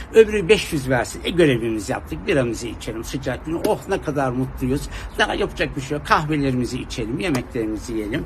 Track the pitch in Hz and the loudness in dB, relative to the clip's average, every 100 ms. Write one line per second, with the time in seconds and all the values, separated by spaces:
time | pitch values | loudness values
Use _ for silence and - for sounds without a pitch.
0 | - 220 214 214 170 208 - 156 131 127 | 2 6 6 6 4 4 4 -2 2 0
1 | 110 - 240 175 156 117 117 110 104 117 | 0 -4 -2 4 6 6 2 -2 -2 -6
2 | - 160 220 151 120 110 117 90 - 110 | -6 -6 0 2 2 -2 -6 -8 -8 -8
3 | - 143 139 123 156 165 208 170 175 185 | -6 -6 -4 -6 -4 -2 0 0 0 -4
4 | 151 143 135 123 131 - 127 143 - - | -2 0 0 0 -4 -2 -2 -2 -4 -10
5 | - - 214 - 196 - 151 139 131 147 | -6 0 0 0 -2 -2 -4 -4 -4 -2
6 | - 180 151 151 139 127 117 123 113 - | 2 2 4 0 2 0 0 -4 -6 -6
7 | 110 151 196 127 123 120 107 107 - 110 | -4 -2 0 -2 -2 -4 -2 -4 -6 -6
8 | 104 131 | -4 -4